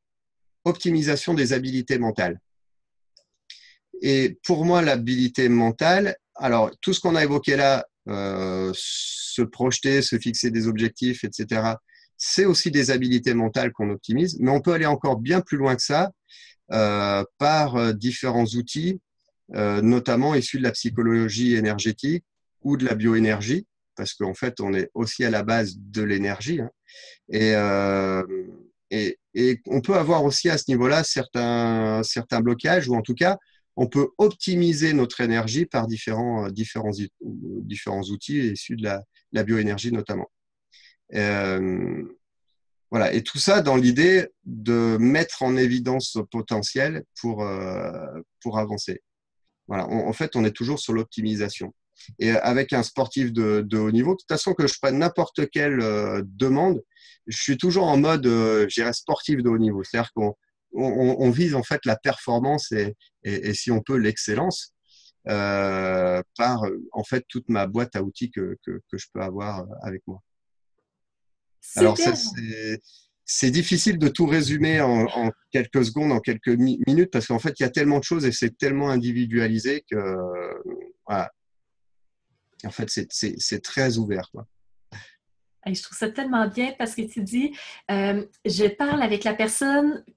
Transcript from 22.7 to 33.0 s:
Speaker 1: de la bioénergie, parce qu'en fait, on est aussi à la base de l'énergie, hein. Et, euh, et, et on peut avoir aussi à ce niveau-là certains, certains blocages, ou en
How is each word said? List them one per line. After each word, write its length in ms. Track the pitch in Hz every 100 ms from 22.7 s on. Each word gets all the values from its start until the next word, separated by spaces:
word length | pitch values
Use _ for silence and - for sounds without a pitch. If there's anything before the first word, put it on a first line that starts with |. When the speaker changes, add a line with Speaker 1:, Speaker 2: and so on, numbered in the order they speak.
| 139
Speaker 1:
de 80 | 127
la 80 |
bioénergie, 720 | 107 113 113 110 104 104 170 - _ _ -
parce 180 | 98
qu'en 220 | - 98 98
fait, 240 | 127 -
on 160 | 101 95
est 160 | 90
aussi 320 | 117 113 - 120
à 60 |
la 100 | 110
base 360 | 104 117 101 98
de 240 | 101 104
l'énergie, 580 | 104 98 101 101 113 165
hein. 80 | 113 - _ - - - -
Et, 260 | 107 110 107
euh, 680 | 104 98 98 98 95 92 92 95 92 87 - _ _
et, 260 | 110 101 - _
et 260 | 120 127 120 -
on 160 | 135
peut 140 | 127 196
avoir 280 | 156 165
aussi 260 | 143 139 170
à 100 | 156
ce 60 | -
niveau-là 360 | 123 127 156
certains, 1000 | 151 - - 123 117 120 117 113 110 110
certains 380 | 113 120 120 120
blocages, 460 | 120 120 156 180 131
ou 80 |
en 60 | 117